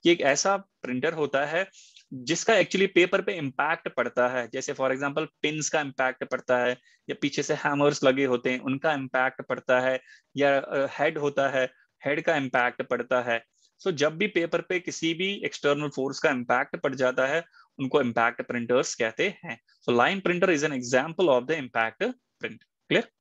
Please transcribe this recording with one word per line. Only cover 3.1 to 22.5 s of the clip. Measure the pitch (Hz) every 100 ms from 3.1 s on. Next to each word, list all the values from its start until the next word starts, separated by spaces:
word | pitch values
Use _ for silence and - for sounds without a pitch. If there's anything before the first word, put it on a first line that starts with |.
| 196
पे | 196
इम्पैक्ट | 196 143 131 143 165 -
पड़ता | - 120 120 123
है। | 127 120
जैसे | 131 131
for | 131 131
example | 131 143 147 156 _
पिन्स | 151 156 143
का | 160
इम्पैक्ट | 143 131 131 127
पड़ता | 135 123 - 123
है | 123 123 _ _ -
या | 139
पीछे | 143 143
से | 147
हैमर्स | 151 151 143 143 147
लगे | 139 131
होते | 139 123 131
हैं | 127
उनका | 135 135 160
इम्पैक्ट | 147 131 135 131 -
पड़ता | - 131 - 127
है | 127 131 _ - _ 135
या, | 143 139
अ, | 131 147 135 -
हेड | 147 156
होता | 143 143 139
है, | 135 127 _ _ _ -
हेड | 151
का | 156 160
इम्पैक्ट | 135 131 123 -
पड़ता | 127 123 120 127
है। | 123 117 - _ _ _ -
So, |
जब | 156 143 160
भी | 208
पेपर | 190 165 170
पे | - 180
किसी | 175 139 165
भी | 165 190 202
एक्सटर्नल | 147 - 143 143 147
फोर्स | 139 135 135
का | 160
इम्पैक्ट | 131 120 123 139 -
पड़ | 147
जाता | 131 127 127 131
है | 156 170 _ _ -
उनको | 135 117
इम्पैक्ट | 123 117 117 120
प्रिंटर्स | - 123 120 123 143
कहते | - 113 - 175 190
हैं। | 170 117 _ _ -
So, | 120
line | 131 196 185
printer | 175 190
is | 160
an | 151
example | 139 123 127 147 165 185
of | 123 127
the |
impact | 160 127 120 113 - 220 - _ _
print। | 117